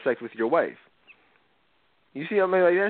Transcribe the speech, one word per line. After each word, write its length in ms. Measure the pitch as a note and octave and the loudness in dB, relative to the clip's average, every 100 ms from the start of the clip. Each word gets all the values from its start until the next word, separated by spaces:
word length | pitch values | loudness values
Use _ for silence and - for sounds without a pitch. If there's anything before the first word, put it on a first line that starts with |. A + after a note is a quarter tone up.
sex 160 | C3+ A#2 | -2 -4
with 120 | A#2 | -8
your 140 | A2 A2+ | -6 -2
wife." 280 | D#3+ F2+ - _ _ _ _ _ _ _ _ _ _ _ _ _ | 0 -2 -8 _ _ _ _ _ _ _ _ _ _ _ _ _
You 140 | C3+ E3 | -14 -4
see 60 | |
what 160 | G#3 F#3 | 0 2
I 20 | |
mean? 100 | F#3 | 4
Like, 100 | F3 F3+ G3+ | 4 2 0